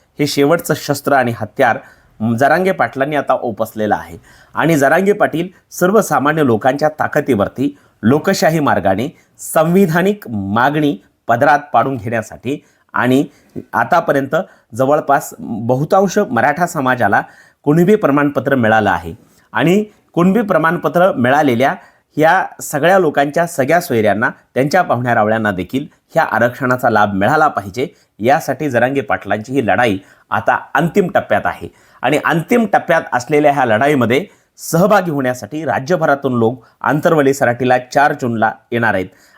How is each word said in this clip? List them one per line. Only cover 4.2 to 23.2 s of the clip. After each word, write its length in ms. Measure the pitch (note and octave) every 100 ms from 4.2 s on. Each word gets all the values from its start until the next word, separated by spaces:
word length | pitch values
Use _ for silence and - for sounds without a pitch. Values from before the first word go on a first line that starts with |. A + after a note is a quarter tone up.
| _ - _
आणि 220 | - D3 C#3+
जरांगे 360 | C3+ E3 G3
पाटील 360 | G3+ C#3+ D#3+ F3+ _ _
सर्वसामान्य 760 | - F3+ G#3+ F3 C#3 C#3 D#3
लोकांच्या 440 | C#3 A2 C3 C#3+ D3+
ताकदीवरती 880 | - C3 D3+ C#3+ A2 G2+ - C#3+ - _ -
लोकशाही 580 | G#2+ C#3+ F#3+ F#3+ E3+ D#3+
मार्गाने 560 | C3+ G2+ F#2 F#2+ C#3+ - _ -
संविधानिक 880 | - E3 D#3+ F#3 F#3+ F3 F#3+ G#3 -
मागणी 720 | G#2 G2 G#2+ C3+ D3+ D3 D3 _ _ -
पदरात 300 | A#2+ D3 C#3+ C#3+
पाडून 240 | B2+ B2+ C3
घेण्यासाठी 680 | G#2+ A#2 G#2 D#2+ A#2+ D3+ _ _ _
आणि 320 | - B2 C3 D#3 _ _ - -
आतापर्यंत 640 | - B2 E3+ E3+ C#3+ C3+ D#3+ G3 _ _
जवळपास 600 | A2+ C3 D3+ D3+ C#3+ - -
बहुतांश 800 | D2+ - A#2 B2+ D#3 G3 G3+ G#3+
मराठा 480 | G3+ A#2 B2+ D3 F3
समाजाला 560 | D#3+ B2+ B2 G#2 A#2 E3 - - _
कुणबी 340 | D3 D#3+ F3+ G#3+
प्रमाणपत्र 580 | E3 C#3+ C#3+ C3+ B2+
मिळालं 360 | C3+ A2 A2 G2+
आहे 240 | E2+ E2+ - _ _ _
आणि 320 | A2 D3 G3 G#3+ _ _
कुणबी 300 | D#3+ F3+ G3+
प्रमाणपत्र 720 | G3+ E3 D#3+ E3+ D#3+ E3+ F#3
मिळालेल्या 600 | - A#2+ C#3+ D3 A#2 C3+ F#3+ - _ _ D3
ह्या 300 | D#3 F#3 - -
सगळ्या 360 | - D3 D#3+ F#3+
लोकांच्या 480 | D#3+ C#3